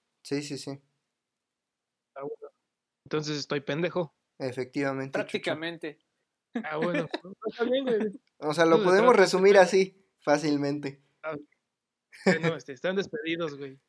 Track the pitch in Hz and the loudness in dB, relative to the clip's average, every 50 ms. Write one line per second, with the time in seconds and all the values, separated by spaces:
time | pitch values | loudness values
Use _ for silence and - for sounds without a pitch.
0 | _ _ _ _ - - 143 143 147 143 143 131 - 143 139 139 _ _ _ _ | _ _ _ _ -12 -8 -8 -8 -8 -8 -12 -12 -12 -12 -14 -14 _ _ _ _
1 | _ _ _ _ _ _ _ _ _ _ _ _ _ _ _ _ _ _ _ _ | _ _ _ _ _ _ _ _ _ _ _ _ _ _ _ _ _ _ _ _
2 | _ _ - 135 139 147 151 - 143 143 _ _ _ _ _ _ _ _ _ _ | _ _ -18 -14 -14 -12 -14 -14 -18 -20 _ _ _ _ _ _ _ _ _ _
3 | _ - - 156 151 147 151 143 135 - 147 147 143 - 143 156 175 170 - 180 | _ -8 -8 -6 -6 -6 -8 -8 -6 -6 -6 -6 -6 -6 -6 -4 -4 -4 -4 -4
4 | 170 151 _ _ _ _ _ - 143 127 120 131 127 127 - 143 143 135 135 135 | -6 -6 _ _ _ _ _ -10 -8 -8 -6 -6 -8 -6 -4 -4 -2 -2 -2 -4
5 | 135 135 - 196 208 - - 208 - 175 156 151 160 170 170 160 - 156 139 _ | -6 -6 -6 -6 -6 -4 -6 -6 -4 -4 -6 -6 -6 -10 -10 -10 -10 -12 -12 _
6 | _ _ _ _ _ _ _ _ _ _ - 240 - 156 - 156 160 175 175 294 | _ _ _ _ _ _ _ _ _ _ -10 -10 -8 -6 -6 -4 -4 -2 -2 -4
7 | 160 - - - - 180 196 - - 220 - - 233 240 247 269 277 254 233 208 | -4 -6 -8 -12 -12 -14 -16 -12 -12 -10 -6 -4 -4 -2 -2 -2 -2 -2 -2 -2
8 | 220 208 196 - _ _ _ - - 151 151 165 165 165 165 156 202 180 185 202 | -2 -4 -6 -10 _ _ _ -8 -6 -2 0 2 4 6 6 4 4 6 4 6
9 | 233 247 240 202 185 170 190 180 185 202 202 202 180 180 208 190 190 185 - _ | 6 6 8 8 6 6 6 4 6 8 8 8 8 8 6 2 2 2 -2 _
10 | _ _ _ _ - 151 147 147 151 151 147 143 143 143 143 147 143 139 139 - | _ _ _ _ 0 2 2 2 2 0 0 0 0 -2 -2 -4 -6 -8 -10 -12
11 | _ _ _ _ - 156 156 143 - _ _ _ _ _ _ _ _ _ _ _ | _ _ _ _ -12 -10 -10 -10 -12 _ _ _ _ _ _ _ _ _ _ _
12 | _ _ _ - - 202 165 156 160 165 160 143 - - 135 127 - 175 190 196 | _ _ _ -4 0 0 2 2 0 -4 -4 -4 -8 -16 -12 -6 -6 -4 -2 -4
13 | 180 - - 151 151 165 165 165 170 156 143 139 143 135 135 139 _ | -4 -6 -6 -8 -6 -6 -6 -4 -6 -8 -8 -10 -14 -14 -16 -18 _